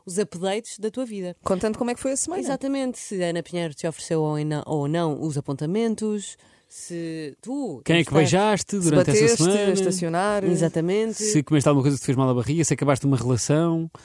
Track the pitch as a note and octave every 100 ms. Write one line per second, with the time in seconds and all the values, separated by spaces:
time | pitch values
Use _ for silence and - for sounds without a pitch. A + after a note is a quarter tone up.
0 | - F3+ G#3 F3 F#3+ G#3 A#3 - G#3+ B3
1 | B3+ G#3 F3+ F3 - F#3 A3 A3 A#3+ B3
2 | C4+ C4+ - F#4 B3 C4+ C4+ C#4 C4 B3
3 | - G3 F3 E3+ E3 F3 E3 C#3+ E3+ -
4 | - D#3+ D3+ D3+ D3+ D3+ - D#3 C#3+ E3
5 | E3 C#3+ E3 C#3 - C#3 D3+ G3+ A3+ G#3+
6 | G#3+ G#3 G3 - _ _ _ - - E3+
7 | E3 D#3+ D3+ C3 G#3+ C#4 B3+ C3+ - E3
8 | D#3+ D3 C#3+ F3 G#3+ G3 - G3+ F3 D3+
9 | C#3 C#3+ D3+ A#3 E3 G3+ G3+ F#3+ F#3 F#3
10 | F3 E3 G3+ G#3 F#3+ E3+ E3 E3 E3 G3+
11 | A3 G#3 G#3+ D#3+ C#3 D3+ C3+ C#3+ C3+ C#3
12 | - B2+ C3 B2 A#2+ D#3+ D3+ D3 C#3 C3
13 | C#3+ C3 A#2+ A#2+ - D3 E3+ E3 E3 -